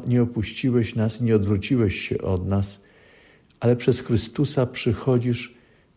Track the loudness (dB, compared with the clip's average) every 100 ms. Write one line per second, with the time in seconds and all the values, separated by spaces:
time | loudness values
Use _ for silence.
0 | 0 2 2 -2 -6 -2 0 2 0 0
1 | -2 0 2 2 2 0 2 2 2 0
2 | -4 -4 -2 -2 0 0 -2 -8 _ _
3 | -20 -20 _ _ _ _ 0 2 2 0
4 | 0 -2 0 -2 -2 0 -2 -2 -2 0
5 | 2 2 2 -4 -6 -18 _ _ _